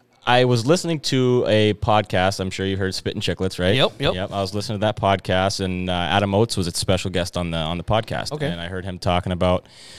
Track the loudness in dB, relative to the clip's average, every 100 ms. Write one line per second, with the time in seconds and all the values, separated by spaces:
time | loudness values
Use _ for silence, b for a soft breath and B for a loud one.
0 | _ _ 2 4 4 2 2 0 0 -4
1 | -2 0 2 2 4 4 4 2 2 2
2 | 2 2 2 0 -4 -4 -2 -2 -2 -4
3 | -6 -4 -4 -2 -4 0 2 2 2 0
4 | -4 -2 -4 -2 -2 -4 -6 -2 -2 2
5 | 2 2 2 2 2 0 -4 -4 -2 -2
6 | 0 2 4 2 2 0 -2 -2 0 0
7 | 0 -2 -2 -4 -4 -2 -4 -4 0 0
8 | 0 -4 -6 -6 -4 -6 -6 -8 -8 -4
9 | 0 2 2 0 2 2 -2 B B